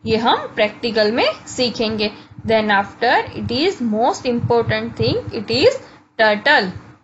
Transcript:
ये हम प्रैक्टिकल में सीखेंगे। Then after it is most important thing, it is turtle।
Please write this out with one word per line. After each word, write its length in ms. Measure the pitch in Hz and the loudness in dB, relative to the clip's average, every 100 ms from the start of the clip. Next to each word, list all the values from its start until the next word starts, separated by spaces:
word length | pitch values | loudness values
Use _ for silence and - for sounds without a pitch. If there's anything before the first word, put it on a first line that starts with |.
| 220 | 0
ये 120 | 220 | 0
हम 300 | 240 453 571 - | 2 0 -2 -2
प्रैक्टिकल 560 | 208 - 233 220 208 | -2 -2 -4 0 0
में 140 | 240 508 - - | 2 0 -2 -12
सीखेंगे। 640 | - 247 - 220 220 208 - - - 214 | -2 -2 0 -4 -2 -4 -6 -20 -12 0
Then 240 | 220 214 | 0 4
after 420 | 202 202 - 233 339 466 - | 2 0 -2 2 2 0 -8
it 160 | 208 | -6
is 300 | 240 349 381 233 | 0 0 0 -2
most 340 | 208 254 392 262 | 0 0 0 -2
important 720 | 240 - 240 226 220 226 226 | -2 2 2 2 -2 -4 -2
thing, 200 | 226 403 - 226 | -2 -2 -4 -8
it 120 | 202 | -4
is 260 | 233 415 523 - - _ - | 2 2 2 -10 -20 _ 2
turtle। 480 | 220 208 277 294 190 165 - - | 2 4 4 2 2 -6 -16 -20